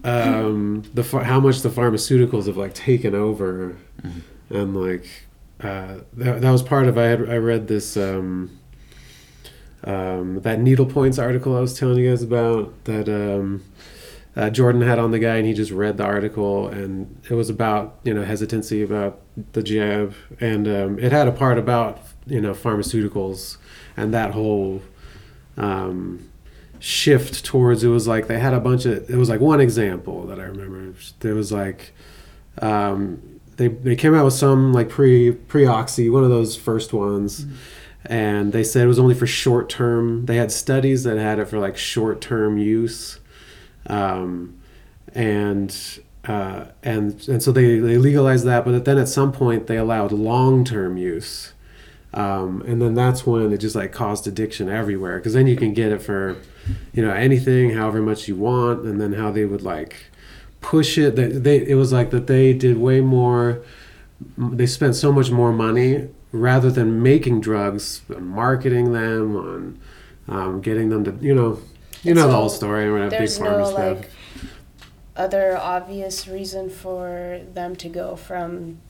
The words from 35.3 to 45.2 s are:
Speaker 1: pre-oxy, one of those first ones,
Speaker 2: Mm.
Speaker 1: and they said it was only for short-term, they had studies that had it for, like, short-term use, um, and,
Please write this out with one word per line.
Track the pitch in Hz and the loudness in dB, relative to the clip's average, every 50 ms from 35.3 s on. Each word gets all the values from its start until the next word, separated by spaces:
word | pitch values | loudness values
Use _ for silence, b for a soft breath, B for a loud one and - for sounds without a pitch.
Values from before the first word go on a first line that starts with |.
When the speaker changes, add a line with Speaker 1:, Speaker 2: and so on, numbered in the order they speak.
Speaker 1:
pre-oxy, | 117 - - - - 147 139 127 117 110 110 - - - 120 117 | 2 0 -6 -2 4 4 6 6 4 2 0 -4 -2 0 2 2
one | 117 135 131 | 4 4 6
of | 127 | 6
those | 123 117 117 110 107 - | 4 4 2 0 -4 -6
first | - - 113 110 107 - | -4 -2 -2 -2 -2 -2
ones, | - 110 101 101 101 101 101 101 - - 147 | -2 -2 0 0 0 -2 -2 -4 -6 -8 -12
Speaker 2:
Mm. | 143 135 127 B B B B B B B B - - | -12 -14 -14 B B B B B B B B -10 -6
Speaker 1:
and | 113 117 107 104 104 104 101 101 101 | -4 -2 0 0 0 0 0 0 0
they | 113 113 | 0 -2
said | 117 - 127 120 | 2 2 4 4
it | 120 | 6
was | 120 120 | 6 6
only | 127 127 123 | 6 6 6
for | 127 123 | 4 2
short-term, | 117 - - - 135 120 120 - - - - 123 120 120 117 117 117 117 117 123 | -2 -2 0 2 2 2 2 2 -2 -4 -2 0 0 2 2 0 0 -2 -2 -2
they | 120 117 | -2 0
had | 120 120 104 | 0 0 0
studies | - - - - 135 135 131 135 135 127 127 | -2 -6 -2 -2 0 2 2 2 0 2 0
that | 120 110 107 | 0 -2 0
had | 110 107 107 107 | 0 -2 -2 -2
it | 104 | -4
for, | 101 107 107 | -4 -4 -4
like, | 101 95 95 - | -4 -4 -4 -6
short-term | - - - 120 110 110 104 107 - - 120 113 107 107 104 104 | -8 -6 -4 -2 -2 -2 -2 -4 -6 -6 -2 0 0 0 0 0
use, | 104 104 110 113 117 113 117 - - - - - B B B B B B B B B B B B - - | 0 2 2 0 0 -2 -4 -8 -14 -16 -16 -18 B B B B B B B B B B B B -12 -6
um, | 104 104 98 95 92 92 92 90 90 87 87 87 87 - b b b b b b b b - - - | -4 -2 -2 -2 -2 -4 -6 -6 -6 -8 -10 -12 -16 -20 b b b b b b b b -20 -12 -6
and, | 123 | -2